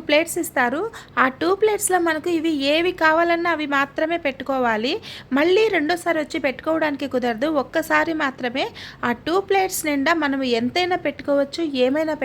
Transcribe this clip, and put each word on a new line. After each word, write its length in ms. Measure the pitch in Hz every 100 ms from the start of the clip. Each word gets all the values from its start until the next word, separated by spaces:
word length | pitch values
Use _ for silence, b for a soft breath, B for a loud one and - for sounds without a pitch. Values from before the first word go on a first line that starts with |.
| -
ప్లేట్స్ 300 | 294 330 359
ఇస్తారు. 360 | 311 285 240 285 440 B B -
ఆ 20 | 262 262
టూ 80 | 330 392
ప్లేట్స్లో 380 | 440 403 - 370 339
మనకు 240 | 311 349 330
ఇవి 160 | 330 302 277 311
ఏవి 180 | 359 349
కావాలన్నా 480 | 320 320 339 339 349 311
అవి 100 | 302 277
మాత్రమే 440 | 285 - 311 339 294
పెట్టుకోవాలి. 680 | 262 262 262 240 214 240 427 B B B 262
మళ్ళీ 260 | 330 370 440 359
రెండోసారి 420 | 294 349 349 320
వచ్చి 160 | 294 330 277
పెట్టుకోవడానికి 640 | 254 311 320 302 285 277 254
కుదరదు. 340 | 240 226 294 302 -
ఒక్కసారి 500 | 330 311 302 311 311 277
మాత్రమే 420 | 262 247 262 427 B B B 247
ఆ 40 | 240 -
టూ 100 | 370 392
ప్లేట్స్ 320 | 392 381 370 311
నిండా 220 | 285 269 339 285
మనం 160 | 269 262 226
ఎంతైనా 360 | 247 349 359 359 302
పెట్టుకోవచ్చు, 560 | 285 - 285 277 - 330 262 247
ఏమైనా 320 | 294 311 302